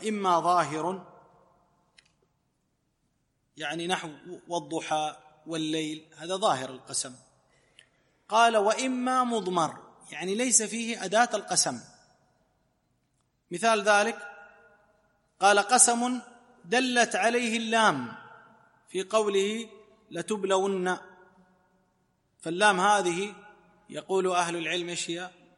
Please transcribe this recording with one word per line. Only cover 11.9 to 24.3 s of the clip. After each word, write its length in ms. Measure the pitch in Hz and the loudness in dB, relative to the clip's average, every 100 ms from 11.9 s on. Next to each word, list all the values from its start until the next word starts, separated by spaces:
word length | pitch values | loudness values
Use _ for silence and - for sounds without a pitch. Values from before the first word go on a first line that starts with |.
| - _ _ _ _ _ _ _ _ _ _ _ _ _ _ _ | -20 _ _ _ _ _ _ _ _ _ _ _ _ _ _ _
مثال 320 | 175 226 220 | -2 2 2
ذلك، 340 | 202 208 214 220 - - - - - _ _ _ _ _ _ _ | 4 4 4 -2 -12 -18 -20 -20 -20 _ _ _ _ _ _ _
قال: 200 | 190 202 | 4 4
"قسم 600 | 196 247 - 240 247 254 - - _ _ 170 | 4 4 6 4 0 -4 -8 -20 _ _ -2
دلت 500 | 233 262 240 226 190 | 0 2 2 2 2
عليه 420 | 214 240 240 226 | 0 0 -2 -2
اللام"، 580 | 226 226 214 143 120 - - - - _ _ _ _ | 0 4 4 2 -4 -12 -20 -20 -20 _ _ _ _
في 140 | 185 | -10
قوله: 680 | 185 220 208 196 196 226 226 - - _ _ | -2 0 2 0 0 -4 -8 -16 -20 _ _
"لتبلون"، 840 | 170 170 214 190 196 196 190 180 180 - - - _ _ _ _ _ _ _ _ _ _ _ | -12 -6 -6 0 0 0 -2 -2 -4 -8 -20 -20 _ _ _ _ _ _ _ _ _ _ _
فاللام 400 | 165 175 214 185 | -8 2 2 4
هذه 560 | 196 208 175 175 208 - - - _ _ _ | 4 4 2 -2 -6 -10 -20 -20 _ _ _
يقول 420 | 147 151 190 185 | -14 -2 0 2